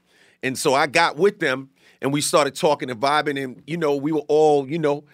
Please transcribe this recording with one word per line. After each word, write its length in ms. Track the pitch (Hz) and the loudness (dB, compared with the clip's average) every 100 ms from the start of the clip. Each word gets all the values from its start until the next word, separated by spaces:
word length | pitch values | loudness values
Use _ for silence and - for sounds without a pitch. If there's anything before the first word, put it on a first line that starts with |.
| _ _ _ _ | _ _ _ _
And 160 | 131 127 | -8 -2
so 160 | 156 | 0
I 120 | 131 156 | 2 2
got 300 | 165 165 139 | 2 2 2
with 220 | 196 208 | 0 0
them, 300 | 156 131 135 _ _ - | -2 -4 -6 _ _ -8
and 100 | 131 | -4
we 80 | 147 | -2
started 340 | 143 175 139 | 0 2 2
talking 360 | - 165 147 139 | 0 0 0 -4
and 100 | 120 | -4
vibing, 420 | 139 151 147 139 | 0 0 0 -4
and, 200 | 135 120 - | -8 -12 -10
you 100 | 170 | -4
know, 180 | 151 143 | -2 -2
we 160 | 143 | -2
were 120 | 156 - | -4 0
all, 400 | 151 156 147 135 | 4 4 4 0
you 100 | 165 | -2
know, 260 | 151 143 - | -2 -2 -8